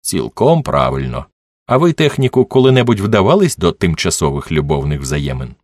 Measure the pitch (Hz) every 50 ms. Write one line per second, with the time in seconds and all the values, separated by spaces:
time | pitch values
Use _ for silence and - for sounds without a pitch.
0 | _ - - 85 58 - _ - 110 143 165 165 131 - - 71 65 64 67 67
1 | 67 64 - - - _ _ _ _ _ _ _ _ - 175 165 165 175 156 -
2 | 156 143 - - 135 123 - 127 123 - - 131 127 131 127 127 120 120 117 98
3 | 98 107 110 104 95 110 170 208 196 156 - - 92 85 - _ - 87 80 -
4 | - 90 80 - 87 71 69 71 - - 78 76 73 71 73 71 69 73 73 69
5 | 67 65 71 73 71 69 65 64 65 62 64 _